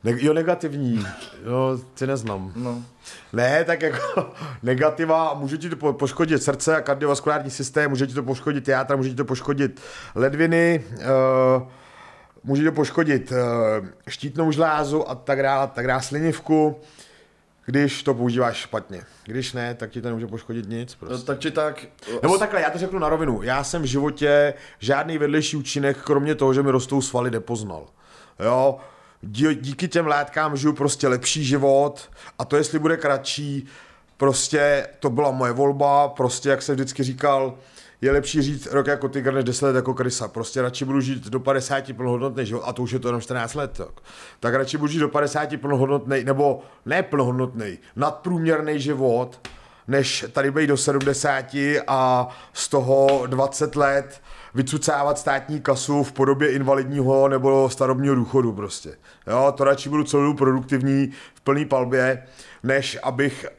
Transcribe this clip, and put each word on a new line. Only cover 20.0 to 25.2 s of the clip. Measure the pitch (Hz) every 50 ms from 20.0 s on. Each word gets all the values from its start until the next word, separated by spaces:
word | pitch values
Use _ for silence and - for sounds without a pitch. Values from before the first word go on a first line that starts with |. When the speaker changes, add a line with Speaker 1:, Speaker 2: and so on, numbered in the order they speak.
Speaker 1:
to | 113
nemůže | 120 117 113 117
poškodit | 104 107 113 - - 113 117 107 98
nic | 113 117 120 120 -
prostě. | _ - - 123 123 120
Speaker 2:
Tak | - 139 139
či | 143 156
tak, | 151 165 151 151 139 - - - _ _ - - 117 117
Speaker 1:
Nebo | - 156 185
Speaker 2:
as- | 190
Speaker 1:
takhle, | 208 202 202 185
já | 156 151
to | -
řeknu | 170 185 190 185 190
na | 160 151
rovinu. | 160 156 160 143 117 101 101
Já | 120 127 139 139
jsem | - - 170
v | 151
životě | 123 127 139 139 151 147 - 147 147 143 143 147 147 143 - - - - _
žádný | 104 113 139 139 156 165 165
vedlejší | 151